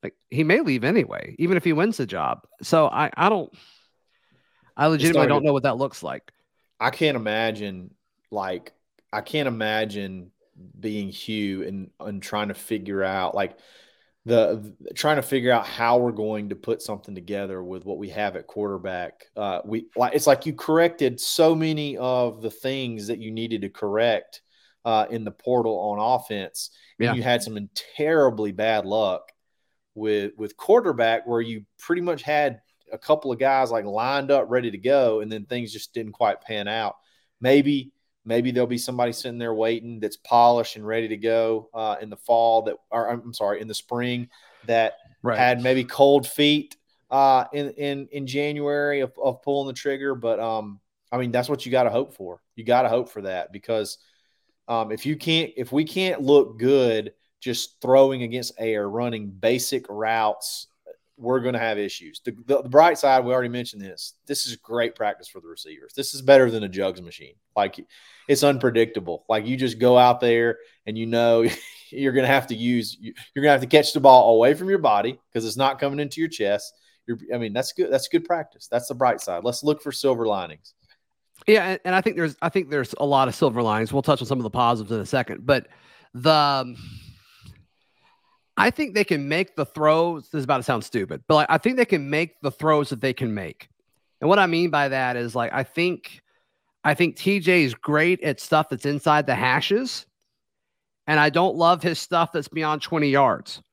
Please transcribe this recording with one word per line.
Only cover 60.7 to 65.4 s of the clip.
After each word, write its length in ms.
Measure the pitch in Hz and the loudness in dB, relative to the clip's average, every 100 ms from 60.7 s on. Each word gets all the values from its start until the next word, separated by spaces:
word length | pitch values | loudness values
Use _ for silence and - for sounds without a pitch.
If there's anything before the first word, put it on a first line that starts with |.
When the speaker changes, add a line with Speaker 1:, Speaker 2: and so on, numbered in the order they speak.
| _ - - _ _ | _ -20 -20 _ _
Speaker 2:
we're 240 | 120 131 | -2 0
gonna 180 | 123 120 | 0 -2
have 180 | 113 104 | -2 -2
issues. 440 | 101 - 82 - | -4 -8 -16 -12
The, 120 | - 104 120 | -12 -12 -2
the, 160 | 139 | -2
the 60 | - | 6
bright 280 | 139 170 151 | 8 8 6
side, 280 | 139 135 | 4 4
we 80 | 123 | 4
already 160 | 127 123 | 0 0
mentioned 340 | 120 120 104 | -6 -8 -12
this. 320 | 95 90 - _ _ | -16 -14 -18 _ _
This 200 | 143 127 | -8 -6
is 80 | |
great 400 | 117 _ 117 117 | -10 _ -2 -2
practice 320 | - 107 - - | -2 -4 -4 -12
for 140 | 95 | -20